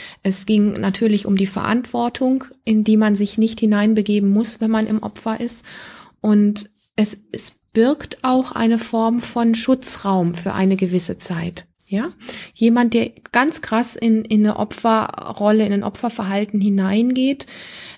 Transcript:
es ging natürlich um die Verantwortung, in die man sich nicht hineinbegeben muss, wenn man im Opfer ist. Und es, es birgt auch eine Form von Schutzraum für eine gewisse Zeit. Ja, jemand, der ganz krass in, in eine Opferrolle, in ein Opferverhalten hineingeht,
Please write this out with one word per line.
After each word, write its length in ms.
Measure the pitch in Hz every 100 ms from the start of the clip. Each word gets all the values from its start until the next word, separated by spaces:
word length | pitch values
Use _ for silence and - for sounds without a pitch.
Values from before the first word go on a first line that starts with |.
| - -
es 220 | 196 190
ging 340 | - 214 208 190
natürlich 460 | 196 190 226 208
um 100 | 202
die 120 | 190 196
Verantwortung, 960 | - - 233 233 233 240 - 262 262 - -
in 200 | - 214
die 120 | 214
man 200 | 214 214
sich 220 | 202 202 -
nicht 220 | 220 226
hineinbegeben 720 | 214 208 214 214 202 208 202
muss, 320 | 202 226 -
wenn 100 | 220
man 160 | 220 214
im 160 | 214
Opfer 380 | 208 - 226 220
ist. 240 | 233 - - - - - - _
Und 480 | 214 208 208 208 - _ _
es, 220 | - 208 - _
es 220 | - - - _
birgt 460 | 220 240 294 - -
auch 300 | 254 254 254
eine 240 | - 226 226
Form 440 | - 226 226 233
von 340 | - 240 233
Schutzraum 800 | 226 254 262 - - 196 190 170
für 180 | 170 185
eine 240 | - 190 190
gewisse 400 | 185 180 175 180
Zeit. 480 | - 165 170 170 - _ _
Ja, 220 | 196 311 - - - -
jemand, 400 | - 226 240 240
der 160 | 226 226 - -
ganz 300 | 233 294 -
krass 340 | - 220 240
in, 300 | - 226 220
in 180 | 220 214
eine 140 | 208 -
Opferrolle, 1120 | 214 - 233 220 - - - - 208 220 208
in 40 |
ein 120 | 202
Opferverhalten 760 | 202 - 233 - 196 196 208 208
hineingeht, 840 | 208 196 190 208 247 254 262 269 - - - - -